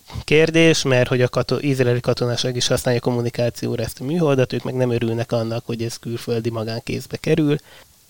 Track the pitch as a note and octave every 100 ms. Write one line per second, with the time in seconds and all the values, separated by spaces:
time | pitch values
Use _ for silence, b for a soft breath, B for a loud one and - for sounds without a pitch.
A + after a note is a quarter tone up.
0 | B B - D3 D#3+ D#3+ E3 D#3 C#3 B2
1 | B2 B2+ B2 - A#2+ B2+ D3 C3 B2 A#2+
2 | - C#3+ B2 A#2+ B2+ B2 - B2+ - A#2+
3 | B2+ B2 A#2 - A#2+ - A#2+ A#2+ A2+ -
4 | C3 E3+ D#3 C3+ B2+ B2 C3+ B2+ B2+ A#2
5 | A#2 A2+ A#2 A#2+ A2+ A2+ - A#2 A#2 -
6 | - A#2 - A#2 A#2 A#2 A2 A2+ - D3
7 | C3+ C3 - D#3+ D3+ D3 B B B _